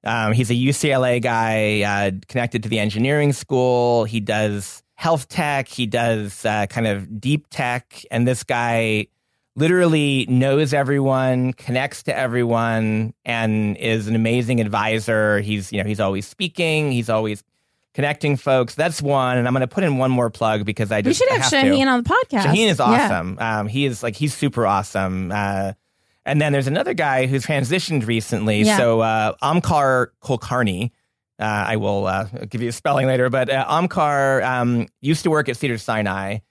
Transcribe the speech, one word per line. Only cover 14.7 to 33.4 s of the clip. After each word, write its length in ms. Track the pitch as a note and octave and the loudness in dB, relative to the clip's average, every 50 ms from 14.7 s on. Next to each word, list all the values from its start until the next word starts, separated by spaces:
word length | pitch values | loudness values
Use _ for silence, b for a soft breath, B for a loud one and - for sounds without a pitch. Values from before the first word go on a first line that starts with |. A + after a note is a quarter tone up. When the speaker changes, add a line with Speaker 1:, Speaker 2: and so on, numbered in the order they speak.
| G#2 G#2 G#2 A2 A2 A2+ G#2 A#2 A2 G#2+ G#2+ G#2+ G#2 G2+ | 0 0 0 0 0 -2 0 0 0 2 2 2 2 0
Speaker 1:
He's, 320 | G2+ G#2+ G#2+ G2+ F#2+ - | 0 -2 -4 -4 -4 -4
you 100 | - G2+ | -4 -4
know, 60 | F2+ G#2 | -2 -2
he's 100 | G#2+ G2+ | -2 -2
always 260 | G#2 G2 G2 G2 G2+ | -2 -2 -2 -4 -8
speaking. 680 | - - - F3+ E3 _ - E3+ D#3+ D#3 D#3 D3+ C#3+ | -10 -8 -8 -8 -6 _ -2 -2 0 0 0 0 0
He's 160 | C3 A#2+ A2+ A2+ | -2 -2 -2 0
always 320 | A2 A2 A2 G#2+ G#2 G2+ _ _ _ _ _ _ _ _ _ _ | -2 -2 -2 -4 -6 -8 _ _ _ _ _ _ _ _ _ _
connecting 440 | _ - C#3 C#3+ C#3+ - - D3 C#3+ | _ -4 -2 -2 -2 -2 -2 -2 -2
folks. 400 | B2+ - D3 C3+ C3 B2 - - | 0 2 2 2 2 2 0 -2
That's 260 | - D#3 F3 D#3 - | -2 -2 -2 -2 -4
one. 360 | D3 C#3 C#3+ C3+ B2+ B2+ B2+ B2 | -2 0 0 2 2 2 0 0
And 100 | A#2+ B2 | 0 0
I'm 60 | B2+ | 0
gonna 120 | C3+ B2+ | 0 -2
put 160 | B2 - G3+ | -2 -2 -2
in 160 | G3 D#3+ C#3 B2+ | 0 0 0 2
one 140 | C3 C3 | 2 2
more 180 | C3 B2 A#2+ A2+ | 2 2 0 -2
plug 340 | - - A#2 A2 A2 G#2 G2+ | -2 -2 0 0 0 0 -2
because 280 | G#2 G2+ - A2 G2 | -4 -2 -4 -2 0
I 60 | A2 G#2+ | 0 0
Speaker 2:
We 40 | G#2 | 2
Speaker 1:
just 140 | B3+ - - | 2 2 2
Speaker 2:
should 120 | B4+ C5 | 2 2
have 100 | C5 G4+ | 2 2
Speaker 1:
have 100 | C4 B3+ | 2 2
to. 60 | D#4 | 4
Speaker 2:
Shaheen 320 | C#4 C4+ C4 C#4+ C4+ C4+ C4+ | 4 4 4 4 4 4 2
on 160 | B3+ A#3+ A#3+ | 2 0 0
the 40 | - | 2
podcast. 340 | F4+ A#4+ C5 _ D4 G#3+ G3 | 0 0 0 _ 0 0 2
Speaker 1:
Shaheen 240 | E3 E3+ G3+ A3+ G#3 | 4 4 4 4 2
is 100 | E3 - | 2 4
Speaker 2:
Yeah. 60 | B2+ | 4
Speaker 1:
awesome. 540 | - A#3 B3 - G#3+ F#2+ F2 E2 F#2 F#2+ - | 4 4 4 2 2 0 -2 -2 -6 -6 -4
Um, 260 | A2+ A2+ A2 G#2+ G2+ | -4 -2 -2 -2 -2
he 200 | G#2 G#2+ C3+ C#3+ | -2 -2 -2 -2
is, 180 | C3+ A#2+ - - | -2 -2 -4 -6
like, 100 | A#2 G2+ | -8 -4
he's 200 | - D3 D3 - | -2 -2 -4 -2
super 320 | - D3+ C#3 - A#2+ A2+ G2 | -2 -2 -2 0 2 2 2
awesome. 640 | G2+ F#2+ F#2+ - - G2+ F#2+ F#2+ F#2 F#2 F#2+ F2 G2+ | 2 2 0 -2 -4 -2 -2 -2 -2 -4 -4 -4 -4
Uh, 380 | G#2 G2+ G2 G2+ F#2+ G2 G2 G2+ _ _ _ _ _ _ _ _ _ _ | -4 -2 -2 -2 -2 -4 -4 -6 _ _ _ _ _ _ _ _ _ _
and 140 | - C#3+ D3 | 0 0 2
then 120 | D3+ D3 | 2 2
there's 140 | C#3+ C#3 C3 | 2 0 0
another 260 | C3+ C#3+ F#3+ C#4 F4+ | 0 -2 -2 -2 -2
guy 340 | - - D#3+ C#3+ C3 C3 C3 | -2 0 0 0 2 2 0
who's 200 | B2+ C3+ C3+ A#2 | 0 0 -2 -2
transitioned 580 | - D#3 C#3 B2+ A#2 E3+ F#3 - - D#3+ C#3+ A2 A2+ | -2 -2 -2 0 0 -2 -2 -2 -2 -2 -2 0 0
recently. 540 | A#2 A2+ A2 - A#2+ G#2 G#2+ A2 G#2 G#2 | -2 -2 -2 -2 -4 -2 0 0 2 4
Speaker 2:
Yeah. 140 | G#2+ G#3+ G#3+ G3 | 4 4 4 4
Speaker 1:
So, 200 | A#2+ A#2 A2+ A2+ | 4 2 2 2
uh, 360 | A2+ A2 A2 A2 G#2+ G#2+ - _ C3 | 2 2 0 0 0 -2 -2 _ -2
Amkar 640 | C#3+ D#3+ F3 - - E3 D3 C#3 C3+ C3 B2+ A#2+ - _ _ | 0 0 0 0 2 2 2 2 4 2 2 0 -2 _ _
Kulkarni, 680 | - - C3 A2+ - - B2 B2+ A#2+ G2+ F#2 F2+ A2+ A#2+ _ _ _ _ _ _ _ _ _ - | -4 -4 -4 -4 -4 -4 -2 0 0 0 -2 -2 -6 -8 _ _ _ _ _ _ _ _ _ -6
uh, 60 | G#2+ | -4
I 320 | G#2+ G#2+ G#2 G2 - A2+ | -2 -2 -2 -2 -2 -2
will, 320 | A2 G2+ G2+ G2+ G2+ G2 F#2+ | -2 -2 -2 -2 -2 -2 -2
uh, 160 | F#2 F#2+ G2 F#2+ - - - G#2 | -2 -2 -4 -6 -10 -12 -12 -10
give 100 | - A#2 | -8 -6
you 60 | A#2+ A#2 | -6 -6
a 20 | |
spelling 340 | A#2 - _ D3+ C#3+ C3+ C3 | -6 -4 _ 0 0 2 2
later, 240 | C3 C3 B2 B2+ B2+ | 2 2 2 2 2
but, 180 | A#2 C3 | 2 0